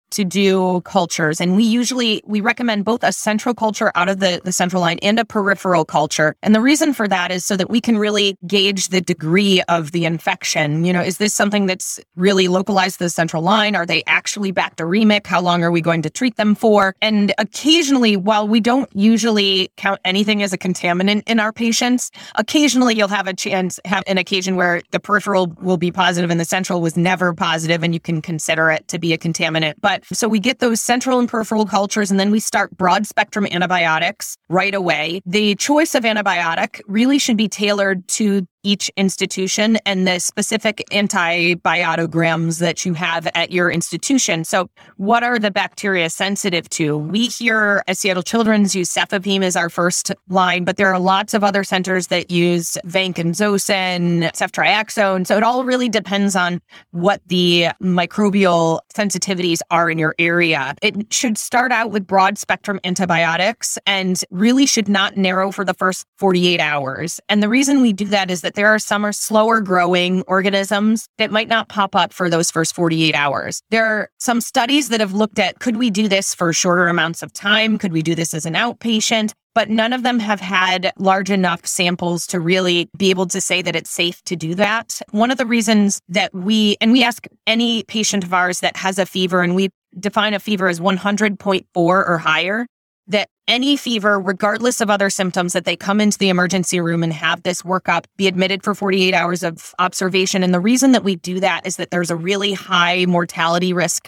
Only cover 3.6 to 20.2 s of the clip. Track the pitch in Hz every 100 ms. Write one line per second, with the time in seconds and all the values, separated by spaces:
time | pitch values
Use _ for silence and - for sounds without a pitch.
3.6 | 220 202 214 - 180 196 190 175 185 175
4.6 | 180 185 170 170 202 220 220 220 196 185
5.6 | 190 175 156 160 151 - 156 - - 214
6.6 | 247 302 311 254 208 185 175 180 - 196
7.6 | 180 233 240 220 208 208 202 196 175 202
8.6 | 196 196 - 185 175 175 156 180 202 185
9.6 | - 170 151 175 165 165 - 180 - 165
10.6 | 151 156 175 180 170 180 208 - 208 208
11.6 | 196 185 - - - 170 185 190 180 185
12.6 | 190 196 185 - 175 - 165 160 170 214
13.6 | 214 196 175 160 156 165 - 208 196 185
14.6 | 170 - 165 202 220 208 - 175 175 175
15.6 | 170 170 165 165 156 - 254 - 214 202
16.6 | 226 208 190 - 220 208 202 - 214 -
17.6 | 277 330 277 269 233 202 190 208 208 233
18.6 | 220 254 - 196 214 226 226 214 196 190
19.6 | 190 - 196 196 185 190